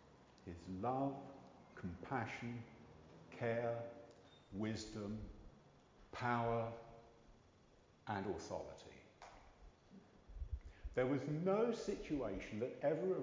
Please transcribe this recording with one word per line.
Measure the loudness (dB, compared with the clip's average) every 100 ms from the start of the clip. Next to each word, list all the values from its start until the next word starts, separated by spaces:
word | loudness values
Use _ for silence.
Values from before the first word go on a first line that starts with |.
| -20 -20 -20 -14 -10
his | -8 -6 0
love, | 2 4 2 0 -6 -12 -16 -18 -16
compassion, | -6 -4 -4 0 0 0 -2 -4 -4 -6 -14 -18 -18 -18 -18 -14 0
care, | 2 4 2 2 -2 -8 -14 -18 -20 -20 -10
wisdom, | 0 2 0 -2 -4 -2 -2 -6 -10 -14 -18 -20 -20 -20 -20 -12
power, | 0 4 6 6 4 2 -2 -10 -16 -18 -20 -20 -20 -20 -20 -20 -20 -20 -12 -4
and | 0 0
authority. | -2 -2 -4 -4 -10 -14 -16 -18 -16 -16 -16 -18 -18 -20 -20 -20 -18 -18 -20 -14 -8 -4 -4 -4 -8 0
There | 4 6
was | 4 2 2
no | 6 6 6
situation | 4 0 -2 0 0 2 -2 -2 -2
that | -2 2
ever | 2 4 4 2